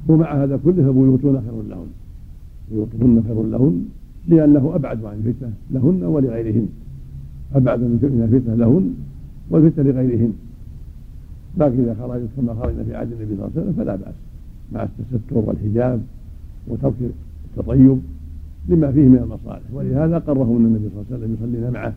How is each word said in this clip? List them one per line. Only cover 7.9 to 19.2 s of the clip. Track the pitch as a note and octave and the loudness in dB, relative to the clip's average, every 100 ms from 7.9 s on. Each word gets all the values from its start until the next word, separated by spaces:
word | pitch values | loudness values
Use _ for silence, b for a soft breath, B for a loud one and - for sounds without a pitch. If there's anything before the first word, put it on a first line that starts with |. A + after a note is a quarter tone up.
| A#2 C#3 A#2+ | 2 2 2
الفتنة | A2+ B2+ A2+ | 4 2 2
لهن | A2+ A2+ E3 F#3+ - - - - - - | 2 4 4 2 -4 -12 -14 -16 -16 0
والفتنة | E3 D#3+ C#3 C#3 | 4 4 4 2
لغيرهن. | B2+ B2+ A#2 A2+ G2 - - - - - - - - - - - - | 2 0 2 0 -2 -12 -18 -16 -16 -16 -16 -16 -18 -16 -18 -10 0
لكن | D3+ B2 | 2 4
إذا | A#2 A2 | 0 -2
خرجت | B2 B2 A#2 C3+ | -6 -6 -6 -4
كما | A#2+ | -4
خرجنا | A2 B2+ A2+ | -2 -4 -4
في | A2 | -6
عهد | A2+ A#2 | -6 -8
النبي | A#2 G#2+ G2+ | -8 -6 -6
صلى | G2+ | -4
الله | D#3 | -4
عليه | |
وسلم | G3 | -2
فلا | D3 - F#2+ | -2 -4 -6
بأس، | - - - - - - - | -8 -14 -16 -16 -18 -18 -12
مع | A2 | -8
التستر | G#2+ - G2+ B2 - B2+ | -8 -8 -6 -6 -2 -2
والحجاب | G#2 G2 G#2 A2+ B2+ A#2+ - - - - - - - | -2 -2 -2 0 0 -2 -6 -14 -16 -16 -16 -16 -10
وترك | A#2 C3+ A2 B2 - - - | -4 -4 -2 -6 -8 -14 -14
التطيب | - A#2 A2 C3+ C3 C3 - - - - - - - | -12 -8 0 6 6 6 -4 -14 -14 -14 -16 -12 0
لما | F3 C#3+ | 2 4
فيه | C3+ C3+ | 6 8
من | |
المصالح، | B2+ | 6